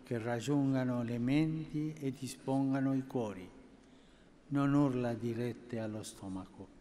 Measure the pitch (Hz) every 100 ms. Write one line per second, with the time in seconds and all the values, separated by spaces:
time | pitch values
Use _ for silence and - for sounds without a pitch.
0 | - 120 110 120 110 143 135 135 127 123
1 | 117 120 120 143 160 160 151 151 156 156
2 | 139 131 127 - - 135 135 135 135 135
3 | 131 131 110 95 92 - - - - -
4 | - - - - - 143 139 143 143 127
5 | 120 113 117 117 120 113 - 117 110 110
6 | 98 - 98 95 90 - 95 -